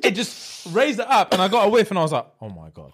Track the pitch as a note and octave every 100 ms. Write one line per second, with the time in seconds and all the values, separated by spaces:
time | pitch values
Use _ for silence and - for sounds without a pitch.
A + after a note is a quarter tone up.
0 | B3 G3 A#3 - - - - E3+ C#4 A3+
1 | A#3+ C4 G3+ F#3+ F#3 A3+ G#3 A#3 A3 F#3+
2 | D#3+ D3 A#2 _ A2 F2+ D#2+ D#2+ D2+